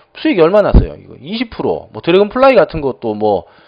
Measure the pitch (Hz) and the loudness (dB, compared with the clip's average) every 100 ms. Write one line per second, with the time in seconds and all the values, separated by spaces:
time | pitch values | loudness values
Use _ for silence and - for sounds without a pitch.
0 | _ - 311 196 160 208 165 - 78 73 | _ -6 -2 2 2 2 4 2 0 -8
1 | 92 - 139 226 233 - 123 78 82 107 | -20 -20 -12 -10 -10 -6 -6 -6 -10 -6
2 | 165 190 208 254 269 226 - 160 139 - | 0 2 0 2 2 4 0 -2 -8 -6
3 | 113 107 107 92 - _ | -8 -4 -2 -2 -6 _